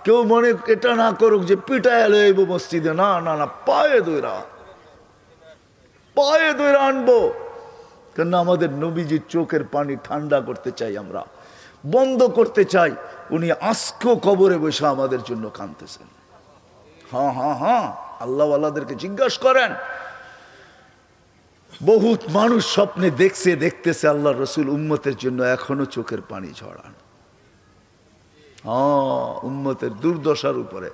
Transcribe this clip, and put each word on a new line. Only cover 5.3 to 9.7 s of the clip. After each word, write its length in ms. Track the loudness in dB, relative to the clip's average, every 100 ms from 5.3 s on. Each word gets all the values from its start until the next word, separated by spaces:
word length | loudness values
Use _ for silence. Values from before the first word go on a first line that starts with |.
| _ -20 -20 _ _ _ _ _
পায়ে 400 | 0 2 4 2
ধইরা 240 | 2 4 4
আনবো। 540 | 4 2 4 4 4 -4 -12 -16 -20 -20 -20 -20 -12 -4
কেন 180 | 0
আমাদের 360 | 0 2 2 0
নবীজির 520 | -2 -4 -4 -2 -4 -2
চোখের 360 | -4 -2 -2
পানি 320 | -2